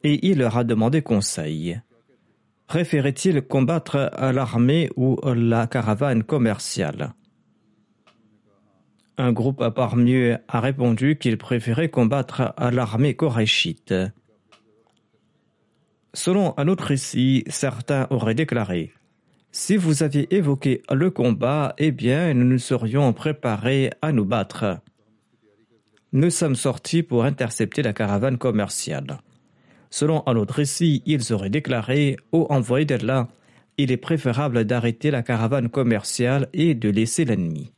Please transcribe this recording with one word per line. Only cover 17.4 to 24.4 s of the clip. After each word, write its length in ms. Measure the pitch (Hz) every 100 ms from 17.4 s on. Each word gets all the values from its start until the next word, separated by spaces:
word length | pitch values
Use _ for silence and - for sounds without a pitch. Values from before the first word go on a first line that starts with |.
| -
certains 600 | - 139 120 - 139 127
auraient 220 | 127 113
déclaré : « 600 | 113 156 120 101 90 80 _ _ _ _ _ _
Si 240 | - - 202
vous 280 | 170 147
aviez 300 | 156 147 -
évoqué 500 | 190 156 139 135 123 -
le 220 | 135 180
combat, 640 | 180 123 113 120 147 139 -
eh 140 | 151
bien, 420 | 123 120 139 175
nous 120 | 127 123
nous 140 | 127
serions 520 | - 127 113 131 139
préparés 800 | 113 156 147 123 104 113 139 135 -
à 120 | 156
nous 100 | 135
battre. 560 | 98 113